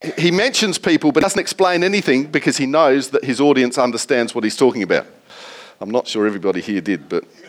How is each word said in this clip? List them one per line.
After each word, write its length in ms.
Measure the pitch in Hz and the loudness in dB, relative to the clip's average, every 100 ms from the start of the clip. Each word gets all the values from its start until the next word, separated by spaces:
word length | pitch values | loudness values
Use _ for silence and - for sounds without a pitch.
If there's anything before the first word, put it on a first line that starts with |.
| 160 - | -10 -2
he 160 | 170 | 0
mentions 460 | 185 254 254 214 165 | 2 0 0 -2 -2
people 340 | 185 156 151 | 0 2 2
but 100 | 156 | 2
doesn't 160 | 190 - | 2 0
explain 460 | - - 185 175 | -4 0 2 2
anything 400 | 180 202 - 127 | 2 0 2 0
because 320 | 151 175 151 135 | 0 -2 -2 -2
he 100 | 131 | 0
knows 440 | 151 147 139 131 | 2 4 2 0
that 140 | 139 | -2
his 160 | 135 123 | -2 2
audience 380 | 147 131 123 135 | 2 4 2 0
understands 560 | 123 113 - 127 117 | -2 -2 -2 0 0
what 80 | 120 | -2
he's 140 | 107 - | -4 2
talking 260 | 127 110 | 2 2
about. 240 | 90 82 - - _ - - - - _ | 0 -2 -2 -16 _ -20 -20 -20 -20 _
I'm 120 | 98 | -4
not 160 | 120 - | -4 -2
sure 180 | 110 107 | -2 -2
everybody 340 | 98 98 92 | 0 -4 -4
here 200 | 110 98 | -4 -4
did, 280 | 85 87 - | -2 -4 -4
but 140 | 87 - _ | -6 -6 _